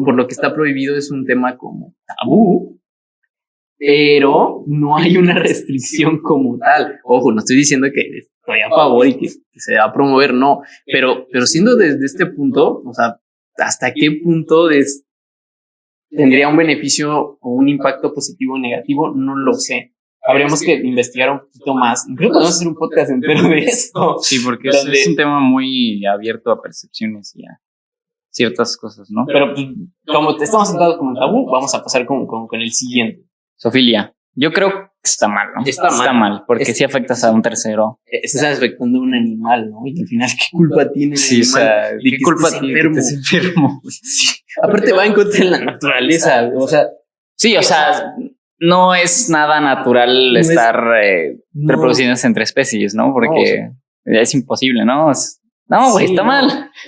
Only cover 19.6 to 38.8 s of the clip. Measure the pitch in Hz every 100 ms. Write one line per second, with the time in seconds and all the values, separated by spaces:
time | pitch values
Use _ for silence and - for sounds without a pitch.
19.6 | - 123 - _ _ _ 131 139 143 147
20.6 | 160 135 127 123 120 127 135 139 _ _
21.6 | 139 131 120 120 - 131 196 - 165 170
22.6 | 170 156 160 160 143 127 151 151 - 151
23.6 | - - - 180 170 147 - 131 123 113
24.6 | 131 139 139 135 135 147 147 143 131 131
25.6 | 131 131 117 101 101 104 110 110 120 107
26.6 | - - - - 110 104 95 - - -
27.6 | _ _ _ _ _ _ _ - 113 -
28.6 | 113 - 110 104 101 110 131 139 139 143
29.6 | 135 127 - _ - 151 151 151 - 220
30.6 | 190 170 175 - 135 120 139 240 - 127
31.6 | 139 131 - 127 120 135 - 117 113 113
32.6 | 113 - 127 123 113 - _ _ _ _
33.6 | 117 131 120 107 101 _ _ - 156 190
34.6 | 196 196 - _ - - 107 101 104 -
35.6 | 135 - 175 120 131 123 104 101 - 117
36.6 | 131 113 135 135 120 120 117 110 113 -
37.6 | 113 107 107 - - 117 117 131 147 131
38.6 | 120 -